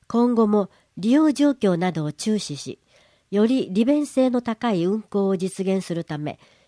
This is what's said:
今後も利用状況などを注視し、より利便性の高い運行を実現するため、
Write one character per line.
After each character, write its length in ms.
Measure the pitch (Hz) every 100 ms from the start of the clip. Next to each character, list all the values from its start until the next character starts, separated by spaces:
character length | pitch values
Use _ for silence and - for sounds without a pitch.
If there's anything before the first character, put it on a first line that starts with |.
| -
今 260 | 233 240
後 120 | 233 220
も 240 | 208 190 _ _ -
利 160 | 202
用 200 | 277 311
状 180 | 247 285
況 260 | 277 202 170
な 160 | 185
ど 120 | 160
を 80 | 151
注 260 | - 220 214
視 160 | - 143
し、 240 | - - _ _ _ _ _
よ 160 | 202 220
り 260 | 262 -
利 120 | 190
便 220 | 233 294 285
性 240 | - 262
の 120 | 240
高 300 | 240 220 240
い 120 | 190
運 180 | 175 214
行 260 | - 202 196
を 80 | 190
実 300 | 185 - 190
現 180 | 190
す 100 | -
る 100 | 170
た 140 | 165 151
め、 220 | 147 - _ _